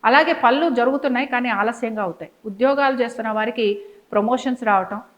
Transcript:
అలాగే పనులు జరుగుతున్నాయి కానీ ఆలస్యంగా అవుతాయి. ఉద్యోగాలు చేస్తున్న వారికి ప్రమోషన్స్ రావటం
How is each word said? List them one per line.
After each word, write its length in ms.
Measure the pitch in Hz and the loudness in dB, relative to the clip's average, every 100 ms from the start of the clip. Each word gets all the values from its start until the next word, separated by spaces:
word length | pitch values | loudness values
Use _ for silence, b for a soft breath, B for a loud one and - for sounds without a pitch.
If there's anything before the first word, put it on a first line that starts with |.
| 220 | 6
అలాగే 280 | 269 320 | 4 4
పనులు 360 | 311 240 269 330 | 2 2 4 2
జరుగుతున్నాయి 580 | 240 233 269 277 247 269 | 2 0 0 -2 -2 -2
కానీ 220 | 247 247 | -2 -2
ఆలస్యంగా 540 | 202 214 233 226 214 | 0 -2 -2 -6 -4
అవుతాయి. 280 | 190 165 156 _ 220 | -6 -6 -14 _ -14
ఉద్యోగాలు 500 | 196 262 277 277 254 | 0 0 2 0 0
చేస్తున్న 360 | 233 226 226 | -2 -4 -4
వారికి 500 | 214 214 233 214 208 B B _ | -2 -2 0 -2 -2 B B _
ప్రమోషన్స్ 520 | - 220 254 262 247 | -2 0 0 -2 -2
రావటం 380 | 220 196 190 202 - | 2 2 0 -10 -12